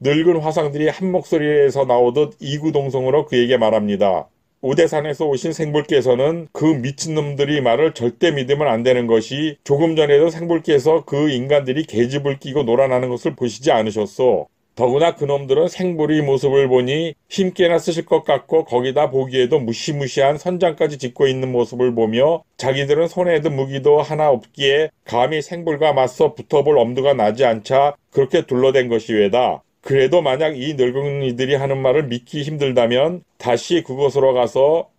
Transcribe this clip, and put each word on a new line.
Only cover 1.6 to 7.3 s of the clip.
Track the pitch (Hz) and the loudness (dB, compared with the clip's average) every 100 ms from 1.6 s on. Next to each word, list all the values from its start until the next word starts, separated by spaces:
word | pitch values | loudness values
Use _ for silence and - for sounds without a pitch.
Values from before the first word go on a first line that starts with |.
| 139 127 131 | 2 2 2
나오듯 | 120 123 127 147 - | 2 2 2 -2 -4
이구동성으로 | 143 147 156 147 139 131 127 147 | -8 -4 -2 -2 -2 -2 0 0
그에게 | 151 127 120 127 | 0 0 2 2
말합니다. | 110 110 104 101 101 87 - _ _ _ | 2 2 -2 0 0 0 -4 _ _ _
우대산에서 | 131 147 160 156 151 139 156 | -4 0 0 0 -6 -4 -4
오신 | 135 165 | -2 -4
생불께서는 | 156 156 147 151 147 123 123 143 170 156 | -6 -4 -4 0 0 2 2 0 -2 -8
그 | - 156 | -2 0
미친놈들이 | 147 127 139 160 156 143 | 0 -2 -8 -6 -4 -4